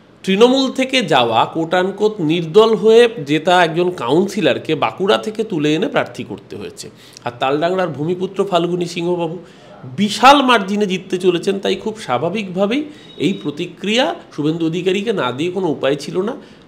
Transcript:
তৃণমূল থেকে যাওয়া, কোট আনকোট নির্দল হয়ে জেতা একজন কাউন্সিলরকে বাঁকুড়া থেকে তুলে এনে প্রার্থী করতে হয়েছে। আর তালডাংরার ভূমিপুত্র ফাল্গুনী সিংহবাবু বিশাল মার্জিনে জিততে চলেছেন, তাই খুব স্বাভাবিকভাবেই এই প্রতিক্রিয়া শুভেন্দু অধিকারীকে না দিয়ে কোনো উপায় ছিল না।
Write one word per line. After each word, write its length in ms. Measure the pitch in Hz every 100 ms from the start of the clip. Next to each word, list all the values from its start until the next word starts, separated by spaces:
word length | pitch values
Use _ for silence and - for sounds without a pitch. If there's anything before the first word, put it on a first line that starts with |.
| _ _
তৃণমূল 480 | - 190 247 269 262
থেকে 320 | - 262 262
যাওয়া, 420 | 170 135 117 113
কোট 300 | 151 160 165
আনকোট 460 | 180 190 202 208 214
নির্দল 540 | 151 175 160 190 226
হয়ে 340 | 202 214 226 240 196 139
জেতা 380 | 156 170 180
একজন 260 | 170 160 180
কাউন্সিলরকে 840 | 180 120 160 196 220 147 117 -
বাঁকুড়া 440 | 151 117 - 196 220
থেকে 260 | 214 214
তুলে 300 | 214 160 147
এনে 140 | 160 269
প্রার্থী 360 | 240 - -
করতে 320 | 110 98 - -
হয়েছে। 340 | 90 - - - - -
আর 80 | 123 123
তালডাংরার 480 | 135 151 170 190 180
ভূমিপুত্র 560 | 135 160 185 185 -
ফাল্গুনী 420 | 190 180 175 175 170
সিংহবাবু 520 | 180 170 175 165 180 - - - - - -
বিশাল 460 | 208 - 254 294
মার্জিনে 440 | 254 233 190 208 202
জিততে 320 | 185 - 185
চলেছেন, 400 | 190 170 196 190
তাই 160 | 196
খুব 240 | 190 220 214
স্বাভাবিকভাবেই 840 | - 123 165 214 190 175 202 277 302 - - -
এই 160 | 165
প্রতিক্রিয়া 840 | - 151 147 170 - 190 233 311 339 - -
শুভেন্দু 300 | 147 170 160
অধিকারীকে 460 | 175 190 202 220
না 200 | 190 123
দিয়ে 180 | 127 175
কোনো 180 | 190 175
উপায় 260 | 127 131
ছিল 260 | 147 - 175
না। 160 | 208 269 - -